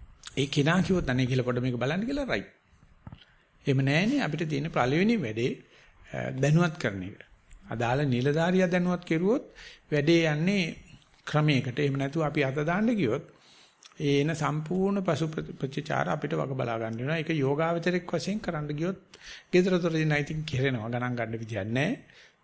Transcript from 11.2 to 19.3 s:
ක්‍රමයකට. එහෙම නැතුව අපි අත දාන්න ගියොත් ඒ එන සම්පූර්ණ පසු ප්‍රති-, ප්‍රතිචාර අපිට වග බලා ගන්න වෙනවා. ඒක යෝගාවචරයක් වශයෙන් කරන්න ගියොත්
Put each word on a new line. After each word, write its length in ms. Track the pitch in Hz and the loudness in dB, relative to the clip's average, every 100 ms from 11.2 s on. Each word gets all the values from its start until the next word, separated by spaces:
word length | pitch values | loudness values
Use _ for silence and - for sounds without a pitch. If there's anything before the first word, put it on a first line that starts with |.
| - | -2
ක්‍රමයකට. 520 | 147 151 135 123 117 | 2 4 4 0 0
එහෙම 200 | 143 139 | 0 0
නැතුව 240 | 139 160 | -2 -2
අපි 220 | 147 147 | 0 0
අත 180 | 135 135 | 0 0
දාන්න 280 | 151 180 220 | 0 2 2
ගියොත් 340 | 220 127 120 156 - - - - _ - - | 2 2 0 -4 -18 -20 -20 -20 _ -20 -4
ඒ 180 | 147 139 | 2 2
එන 140 | 147 | 2
සම්පූර්ණ 720 | 165 143 151 156 185 190 202 | 0 -2 -2 -2 0 0 0
පසු 260 | 190 147 160 | 0 0 -2
ප්‍රති-, 260 | - 156 | -4 -8
ප්‍රතිචාර 520 | - 135 - 147 135 143 | -8 -6 -6 -2 0 0
අපිට 240 | 156 143 | -2 -2
වග 220 | 160 139 | -4 -2
බලා 240 | 131 123 113 | -2 -2 -2
ගන්න 180 | 113 113 | -4 -4
වෙනවා. 220 | 131 165 | -2 -2
ඒක 120 | 156 | -2
යෝගාවචරයක් 760 | 160 131 143 160 170 170 175 175 | 0 0 0 0 0 0 -2 -2
වශයෙන් 320 | 165 175 214 | -4 -4 -4
කරන්න 300 | - 156 147 | -4 -6 -6
ගියොත් 280 | 147 170 196 - - - | -4 -4 -4 -12 -20 -18